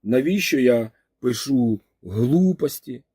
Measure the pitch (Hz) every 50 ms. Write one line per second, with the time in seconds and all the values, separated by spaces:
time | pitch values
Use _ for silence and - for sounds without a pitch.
0 | - 101 120 127 135 160 190 208 - - 165 139 127 123 120 117 113 113 _ _
1 | _ _ _ _ - 123 120 - - 139 139 127 120 117 107 101 _ _ _ _
2 | _ 90 98 110 120 127 147 175 185 185 180 - 160 139 - - _ - 123 127
3 | _ _